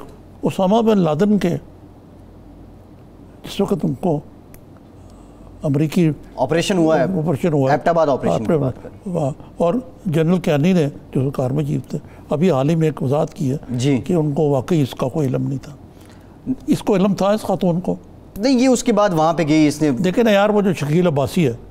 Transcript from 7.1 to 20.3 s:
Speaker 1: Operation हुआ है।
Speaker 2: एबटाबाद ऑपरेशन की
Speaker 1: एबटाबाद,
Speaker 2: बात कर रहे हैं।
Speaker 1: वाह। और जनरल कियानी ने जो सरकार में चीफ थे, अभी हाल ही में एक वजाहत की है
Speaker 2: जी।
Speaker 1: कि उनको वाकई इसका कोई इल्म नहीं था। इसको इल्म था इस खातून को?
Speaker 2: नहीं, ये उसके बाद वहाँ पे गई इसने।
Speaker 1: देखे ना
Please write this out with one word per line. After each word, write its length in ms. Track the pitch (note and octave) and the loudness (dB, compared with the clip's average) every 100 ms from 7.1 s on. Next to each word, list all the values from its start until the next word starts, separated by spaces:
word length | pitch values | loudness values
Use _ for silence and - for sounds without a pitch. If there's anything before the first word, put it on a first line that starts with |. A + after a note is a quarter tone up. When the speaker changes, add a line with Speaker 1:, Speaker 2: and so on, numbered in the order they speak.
| F#3 | -2
Speaker 1:
Operation 340 | D#3 C3+ F3+ | -2 -2 0
हुआ 180 | D3+ C3 | 0 2
है। 80 | B2+ | 2
Speaker 2:
एबटाबाद 300 | F3 E3 D3+ | 2 2 2
ऑपरेशन 300 | B2+ - E3+ | 0 0 -2
की 60 | |
Speaker 1:
एबटाबाद, 160 | A3 D#3+ | 0 0
Speaker 2:
बात 140 | C3+ | -2
कर 140 | - - | -6 -12
रहे 220 | - G3+ | -16 -8
हैं। 100 | F3 | -4
Speaker 1:
वाह। 440 | C3+ - - - | -4 -6 -12 -2
और 300 | F3 A3+ - - G3+ | 0 0 -6 -10 -4
जनरल 300 | D#3 D#3+ F3+ | 0 2 0
कियानी 360 | - D3 E3+ | 0 2 2
ने 120 | F3+ C#3+ | 2 0
जो 360 | - - D3 | -4 -6 -4
सरकार 300 | C3 - B2+ | -2 -2 -2
में 140 | C#3+ C#3+ | -2 -2
चीफ 280 | - - | -4 -6
थे, 40 | - - - - | -10 -10 -18 -6
अभी 160 | C#3+ F#3 | 0 2
हाल 200 | C3+ C#3 | 2 2
ही 80 | E3 | 2
में 120 | D#3 | 0
एक 140 | - | -2
वजाहत 280 | B2+ C#3+ E3 | -2 -2 -2
की 180 | - C3+ | -4 -4
है 120 | C3+ - | -4 -6
Speaker 2:
जी। 260 | A#2+ C3+ C3 | -2 0 0
Speaker 1:
कि 160 | C#3+ | 0
उनको 360 | F3+ D3+ C#3 D3 | 0 0 0 0
वाकई 320 | C#3 - E3+ | 0 0 0
इसका 260 | B2+ - C#3 | 0 -2 -4
कोई 180 | E3 C3+ | -2 -2
इल्म 220 | C3 C3 | -2 -4
नहीं 100 | C3+ | -6
था। 200 | - - - - - - - - - C4 - | -10 -20 -20 -20 -20 -20 -20 -12 -8 -6 -2
इसको 280 | - - G3 | -2 0 2
इल्म 180 | G3+ | 2
था 200 | F3+ F#3+ | 2 0
इस 100 | G#3+ | 0
खातून 360 | - F#3+ F#3 E3+ | -2 -2 0 -2
को? 180 | F#3 F3+ - - - - | -4 -6 -10 -20 -20 -4
Speaker 2:
नहीं, 200 | B3 B3+ | 0 2
ये 80 | C4 | 4
उसके 260 | B3 - | 2 2
बाद 200 | G#3 G#3 | 2 2
वहाँ 220 | E3 D#3 | 2 2
पे 100 | E3 | 2
गई 220 | D3+ D#3 D3+ | 2 4 2
इसने। 240 | D3 D3+ | 2 0
Speaker 1:
देखे 320 | A#2+ F#3 F3 | 0 0 2
ना 80 | A3+ | 2